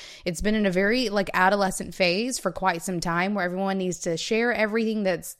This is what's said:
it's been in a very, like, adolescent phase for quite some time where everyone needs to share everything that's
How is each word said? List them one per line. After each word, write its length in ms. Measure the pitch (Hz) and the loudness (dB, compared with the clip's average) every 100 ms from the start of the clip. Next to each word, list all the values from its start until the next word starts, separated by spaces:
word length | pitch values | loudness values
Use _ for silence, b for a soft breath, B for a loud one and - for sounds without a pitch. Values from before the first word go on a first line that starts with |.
| B B | B B
it's 160 | - 165 | -6 -2
been 160 | 208 220 | 0 2
in 100 | 196 | 2
a 40 | |
very, 360 | 180 202 247 233 | 4 2 2 0
like, 220 | 202 196 | 0 0
adolescent 600 | 185 185 202 190 - 202 | 2 4 4 2 -2 -4
phase 460 | - 180 185 240 247 | 0 2 2 -2 -2
for 100 | 185 | -4
quite 320 | 165 185 170 | 0 0 0
some 160 | - 175 | -2 -4
time 360 | 175 170 185 | -2 0 0
where 100 | 208 | 0
everyone 340 | 180 180 196 190 | -2 -2 -2 0
needs 220 | 185 165 | -2 -4
to 160 | 180 165 | -4 -4
share 360 | - 220 240 | 0 0 2
everything 520 | 208 214 220 220 220 | 2 0 0 0 0
that's 320 | 196 170 - - | 0 -2 -4 -16